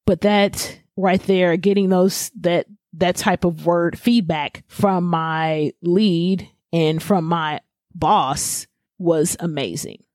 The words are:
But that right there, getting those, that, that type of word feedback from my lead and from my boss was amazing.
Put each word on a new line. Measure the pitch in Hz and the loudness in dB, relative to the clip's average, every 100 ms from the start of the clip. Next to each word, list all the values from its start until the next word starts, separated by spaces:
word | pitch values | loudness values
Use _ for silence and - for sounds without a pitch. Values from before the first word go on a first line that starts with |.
But | - 180 | -2 2
that | 202 208 202 - - - _ - | 2 4 2 -2 -10 -12 _ -4
right | 185 180 | 0 2
there, | - 190 180 170 | 2 2 2 2
getting | 180 202 190 | 2 2 2
those, | 185 185 - - 214 | 4 2 0 -8 -6
that, | 170 175 - 208 _ | -2 0 -2 -10 _
that | 160 208 | -2 -2
type | - 214 180 | 0 0 0
of | 180 160 | 0 -2
word | 151 170 170 - | 0 0 0 -2
feedback | - 233 165 160 143 - - | 0 2 2 -2 -6 -10 -16
from | - 202 185 | -2 0 2
my | 175 170 160 160 160 156 151 - | 0 -2 -2 -2 -2 -2 -4 -4
lead | 170 175 214 165 175 190 - _ _ | 0 2 2 2 0 -2 -4 _ _
and | 165 156 160 | 0 0 0
from | - 196 | 0 0
my | 160 170 156 147 - _ _ | 0 -4 -4 -8 -12 _ _
boss | 175 156 208 135 147 - - - _ _ - | -4 0 2 0 -2 -6 -8 -12 _ _ -4
was | 175 160 151 - | 0 2 0 -2
amazing. | 170 151 117 82 - - _ | -6 -6 -6 -8 -12 -16 _